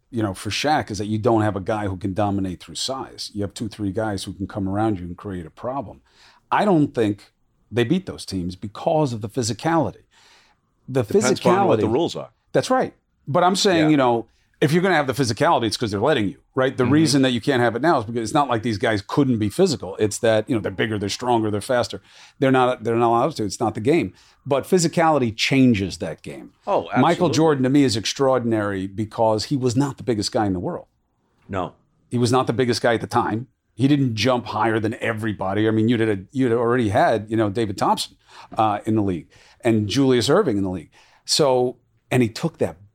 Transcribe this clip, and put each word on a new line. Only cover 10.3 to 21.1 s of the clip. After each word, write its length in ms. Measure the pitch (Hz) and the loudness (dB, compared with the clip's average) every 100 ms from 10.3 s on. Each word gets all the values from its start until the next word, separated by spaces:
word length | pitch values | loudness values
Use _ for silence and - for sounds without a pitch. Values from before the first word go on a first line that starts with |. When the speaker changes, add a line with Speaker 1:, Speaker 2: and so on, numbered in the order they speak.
| _ _ _ _ _ - | _ _ _ _ _ -4
Speaker 1:
The 140 | 131 | -2
Speaker 2:
Depends 380 | 117 196 208 131 | 0 2 2 2
upon 260 | 123 392 185 | 2 2 4
what 120 | 117 | 2
Speaker 1:
physicality 40 | |
Speaker 2:
the 60 | 104 | 2
rules 260 | 117 165 | 0 0
are. 160 | 156 67 _ _ | -4 -12 _ _
Speaker 1:
That's 180 | 147 - | -2 0
right. 240 | 254 185 - _ _ - | 0 -2 -8 _ _ -4
But 160 | 156 | 2
I'm 140 | 175 190 | 2 4
saying, 280 | 208 170 156 | 2 4 4
Speaker 2:
Yeah. 20 | |
Speaker 1:
you 60 | 151 | 4
know, 320 | 123 117 - _ _ _ | 4 0 -4 _ _ _
if 120 | 151 | 2
you're 80 | 175 | 2
gonna 140 | 190 | 2
have 140 | 160 135 | 2 0
the 40 | |
physicality, 520 | 123 123 117 151 147 113 | 0 -2 2 2 2 0
it's 100 | - | -2
'cause 140 | 117 | -4
they're 100 | 101 | 0
letting 280 | 127 143 98 | 0 2 0
you, 100 | - _ | -6 _
right? 200 | - 131 110 | -2 0 0
The 80 | |
Speaker 2:
Mm-hmm. 80 | 123 | 2
Speaker 1:
reason 300 | 147 156 139 | 4 4 4
that 100 | 131 | 2
you 80 | 120 | 0
can't 200 | 147 127 | 0 2
have 140 | 120 | 0
it 80 | 113 | 0
now 160 | 156 147 | 0 0
is 60 | |
because 180 | 104 120 | 0 -4
it's 100 | 110 | -2
not 160 | 147 139 | 0 0
like 140 | 117 | 0
these 160 | 120 104 | -2 -2
guys 240 | 120 104 | 0 -2
couldn't 360 | - - 135 113 | -2 0 2 2
be 100 | 104 | -2
physical. 460 | - 190 123 95 - | 2 0 0 -6 -2
It's 220 | 107 - | -2 2
that, 300 | 113 110 110 | 2 2 2
you 60 | |
know, 60 | 117 | -2
they're 80 | 107 | -2
bigger, 280 | 98 120 107 | -4 -4 -2
they're 100 | |
stronger, 420 | 101 | -4